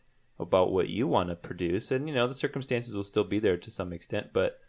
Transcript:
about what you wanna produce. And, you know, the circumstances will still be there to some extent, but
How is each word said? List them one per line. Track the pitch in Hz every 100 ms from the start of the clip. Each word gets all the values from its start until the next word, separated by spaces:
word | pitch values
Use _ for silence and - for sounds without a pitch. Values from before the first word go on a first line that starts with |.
| _ _ _ -
about | 87 92 92
what | 92 -
you | 95 151
wanna | 120 87 85
produce. | - 90 87 95 -
And, | 131 156
you | 131
know, | 123
the |
circumstances | 131 139 139 127 120 117 101
will |
still | 98 107
be | 95 101
there | 107 87
to | -
some | - 90
extent, | 85 - 104 -
but | 95 95 -